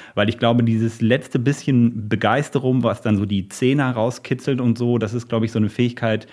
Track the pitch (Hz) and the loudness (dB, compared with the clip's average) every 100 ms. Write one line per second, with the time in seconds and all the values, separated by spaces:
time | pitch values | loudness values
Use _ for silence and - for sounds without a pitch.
0 | - - 104 107 117 120 117 110 113 113 | -8 -2 0 2 2 2 2 2 0 0
1 | 110 131 - 135 120 143 - 127 117 110 | 0 0 0 -2 0 -2 2 4 4 0
2 | 104 107 107 127 143 135 131 127 117 104 | -4 0 2 0 0 -2 0 0 0 -2
3 | 117 104 101 101 87 - 127 143 131 117 | 0 0 0 -2 -4 -2 0 2 0 0
4 | 117 123 - 131 - 131 123 113 120 120 | -2 -4 -6 -4 -2 0 0 0 0 0
5 | 107 120 - 117 110 113 104 - 123 120 | 0 -4 -4 -2 0 0 -2 0 -2 0
6 | 117 110 - | -2 -2 -6